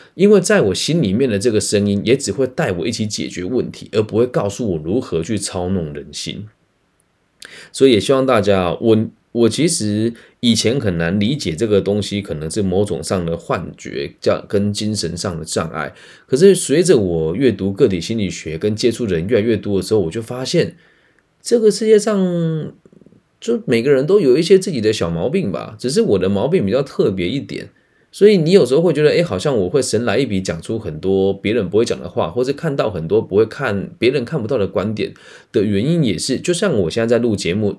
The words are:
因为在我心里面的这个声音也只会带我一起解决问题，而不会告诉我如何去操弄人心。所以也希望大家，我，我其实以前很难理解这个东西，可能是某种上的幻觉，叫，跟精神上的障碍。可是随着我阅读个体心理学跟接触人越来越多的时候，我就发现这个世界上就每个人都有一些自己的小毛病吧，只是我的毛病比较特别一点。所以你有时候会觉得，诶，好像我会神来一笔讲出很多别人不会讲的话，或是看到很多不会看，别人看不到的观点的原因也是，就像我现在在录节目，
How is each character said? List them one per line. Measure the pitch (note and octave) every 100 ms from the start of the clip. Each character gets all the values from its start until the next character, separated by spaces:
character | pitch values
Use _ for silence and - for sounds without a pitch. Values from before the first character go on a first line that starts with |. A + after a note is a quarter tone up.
| - -
因 | G3+
为 | G3+
在 | - G3+
我 | G#2
心 | F2+ - E3
里 | G#2
面 | G#2+ C3+
的 | G2
这 | A#2+
个 | G#2+
声 | - G#2 G2+
音 | G2+
也 | G2+ C3+
只 | G#2
会 | A#2
带 | B2+ - C3+
我 | F2 F2
一 |
起 | A#2 G#2+
解 | - C2
决 | -
问 | F2+ B2 -
题， | - -
而 | G#2+
不 | G#2+ A2+
会 | B2
告 | D#3+ G2+
诉 | - A2+
我 | D#2+
如 | D#2+ A#2+
何 | B2+ E2
去 | E2 G2+
操 | - F#2 F2+
弄 | F#2+ D#2
人 | C#2+ D2
心。 | - E2 - G#2+ _ _ _ _ _ _ _ _ _ - - -
所 | - C3+
以 |
也 | G#2
希 | F#2
望 | C3+ C3
大 | A2+
家， | G2 F#2+ F2 -
我， | A2+ A2 A2+ _ _
我 | A#2+ A2+
其 | A#2 E3+
实 | E3 G#2 G#2 A#2 A#2 - -
以 | A#2+
前 | A2+ A2 C#3
很 | G#2+ E2+
难 | E2+ G#2
理 | G#2 D3+
解 | F2
这 | D#2 A2
个 | G2+
东 | F2+ G#2
西， | G2 G2+
可 | F#2+
能 | D2+ D#2+
是 | A2
某 | F#2+ F#2
种 | G2 D#2+
上 | - F#2
的 | E2 E2
幻 | - A2 E2 -
觉， | - A#1 D2 -
叫， | A2+ F#2 F#2
跟 | G2+ G2+
精 | G2+ G#2+
神 | G#2+ E2 E2+
上 | G2+ D#2+
的 |
障 | D#2+ - E2
碍。 | D#2 C#2+ - - - -
可 | C3
是 | G3
随 | - - D3+
着 | F3+ C3
我 | F#2 E2 D#2+
阅 | G2+ C3
读 | F#2+ G2
个 | G2 G#2+
体 | F2+
心 | E2+ A2+
理 | F#2
学 | - D#2 D#2+
跟 | G#2+
接 | G#2+ B2
触 | A#2 A2
人 | E2 F#2+
越 | A2+
来 |
越 | A#2 G#2
多 | G2+ F#2+
的 | F#2+
时 |
候， | A2
我 | E2
就 | A2+
发 | A2+ B2
现 | C3 E3+ - - _ _ _ _ _ _
这 | - A#3
个 | G#3+
世 | G#3 A3
界 | G#3
上 | A3 G3+ F#3 F3 E3 D#3+ D3 - _ _ - _ _ _
就 | A3+ A#3 G#3+
每 | A#2
个 | C3+
人 | C3+ D#3
都 | G#3
有 | C#3 C3+
一 |
些 | E3+ F#3+
自 | F#3+
己 | C3
的 | G#2+
小 | G#2+ E2+
毛 | E2 A2
病 | F#3+ A2
吧， | C2+ G#1+ A2
只 | A#2+
是 | F#3
我 | G3 G2
的 | F#2
毛 | G2 C3+
病 | F3+ G2
比 |
较 | B2+
特 | C#3+ - C3
别 | F#2 F2
一 | C3+
点。 | G#2+ - - _ _ _ _
所 | - G#3
以 | G3
你 | D#3
有 | F#3+
时 | A#2+
候 | C#3+
会 | F3
觉 | D3+
得， | D3
诶， | G#2+
好 | E3+ F#2
像 | D3+
我 | A#2 F2+
会 | C#3
神 | B2 A2 A#2
来 | A2
一 |
笔 | B2 G2
讲 | F#2 E2
出 | - A2
很 | E2+ D2+
多 | F#2+ F#2+ G2
别 | G2 G2+
人 | A#2 F2
不 | G2+
会 |
讲 | A#2+ C2+
的 | F2+
话， | A#2+ E2
或 | G#2+
是 | B2+
看 | C#3+ E3
到 | C#3+ B2+
很 | F2+ D#2+
多 | G#2+
不 | E3 G2
会 |
看， | A2 - C3 G2+ F#2 -
别 | A#2
人 | C#3+
看 | A#2 D#3
不 | A2
到 | B2+
的 | F#2
观 | G2+ G2+
点 | G#2+ - - - - _
的 | A2+
原 | G#2+ G2 C3+
因 | E3+
也 | A#2+ E2
是， | - B2
就 | -
像 | E3+ G3+
我 | A2+ D#2+
现 | A2+ A#2
在 |
在 | A#2
录 | A#2+ G2+
节 | E2
目， | G2+ G#2